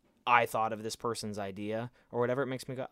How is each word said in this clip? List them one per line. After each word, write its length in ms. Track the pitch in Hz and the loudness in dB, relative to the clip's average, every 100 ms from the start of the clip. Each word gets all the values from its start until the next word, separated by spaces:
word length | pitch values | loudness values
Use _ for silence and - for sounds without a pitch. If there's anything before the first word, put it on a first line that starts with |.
| _ _ - | _ _ 4
I 200 | 120 120 | 6 6
thought 260 | 120 110 | 2 0
of 120 | 107 | -2
this 120 | 110 - | -6 -4
person's 440 | 120 113 107 104 | -4 -4 -6 -6
idea 500 | 101 95 104 110 120 _ _ | -6 -6 -4 -4 -6 _ _
or 80 | 117 | 0
whatever, 240 | 120 127 | 2 2
it 40 | 131 | 0
makes 200 | 131 - | -4 -8
me 60 | 127 | -8
go, 100 | 131 | -6